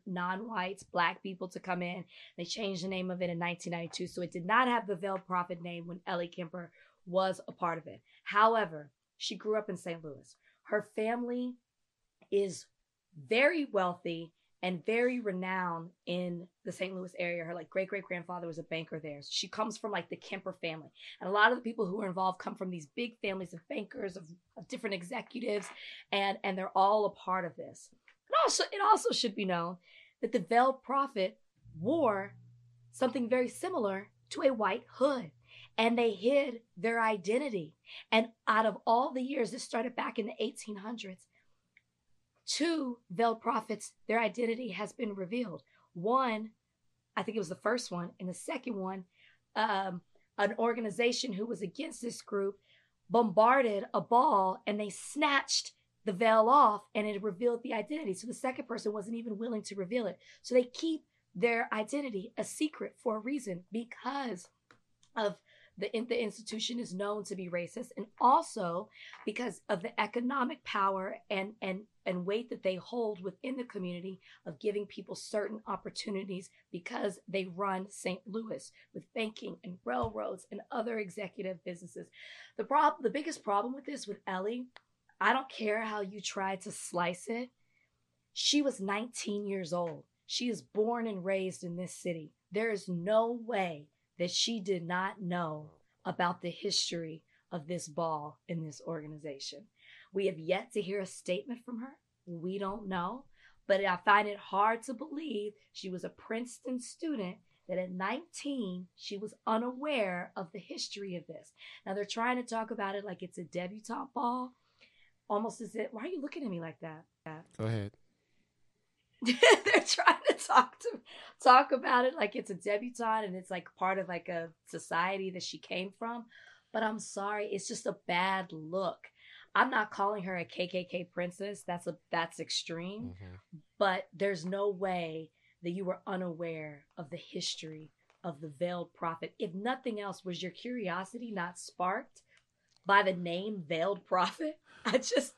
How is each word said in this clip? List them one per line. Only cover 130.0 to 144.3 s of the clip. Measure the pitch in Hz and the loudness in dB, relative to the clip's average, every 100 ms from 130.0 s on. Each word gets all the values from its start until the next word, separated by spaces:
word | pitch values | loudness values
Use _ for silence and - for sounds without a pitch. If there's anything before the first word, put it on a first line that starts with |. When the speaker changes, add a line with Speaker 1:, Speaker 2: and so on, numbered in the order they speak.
| 202 208 | 0 0
Speaker 1:
her | 185 180 | -2 -4
a | 170 | -6
K | - 180 | -4 -2
K | 185 175 | -2 -4
K | 180 175 | -6 -6
princess. | - 180 175 196 202 - | -4 -4 -4 -8 -6 -6
That's | 175 175 | -4 -4
a, | 170 _ | -8 _
that's | 170 165 - | 0 0 -4
extreme. | 160 - - 165 180 208 240 | -6 -4 -4 -6 -6 -8 -10
Speaker 2:
Mm-hmm. | - 95 92 - 160 - - | -12 -14 -16 -18 -20 -20 2
Speaker 1:
But | 202 185 - 156 | 2 2 -2 0
there's | 196 190 170 | 0 0 -2
no | 196 202 | 0 0
way | 185 190 180 165 160 160 _ _ _ | 2 0 0 -2 -6 -10 _ _ _
that | 175 | -6
you | 175 | -2
were | 180 185 - | -2 -4 -4
unaware | 185 180 160 170 160 151 147 _ - | -4 -4 -4 -6 -6 -8 -12 _ -16
of | 156 | -12
the | 170 | -12
history | - 185 175 - 160 156 156 _ _ _ | -10 -6 -6 -6 -10 -12 -16 _ _ _
of | 175 143 | -8 -8
the | 156 139 | -10 -4
Veiled | 175 180 170 | -2 -2 -6
Prophet. | - 170 170 196 - | -6 -6 -4 -8 -6
If | 202 | -6
nothing | 180 214 262 254 208 | -4 -4 -2 -4 -4
else, | 202 185 | -6 -8
was | 185 175 | -8 -6
your | 180 | -6
curiosity | 170 240 247 190 175 190 233 233 | -8 -8 -6 -4 -4 -6 -10 -8
not | 202 170 180 | -4 -6 -8
sparked | - - 180 208 277 - _ _ _ _ _ _ - | -14 -2 0 0 -4 -16 _ _ _ _ _ _ 6
by | 196 | 8
the | 196 | 8
name | 180 175 175 208 208 147 | 2 -2 -2 -2 -6 -2
Veiled | 165 180 202 - | 2 2 0 2
Prophet? | 185 185 | 4 4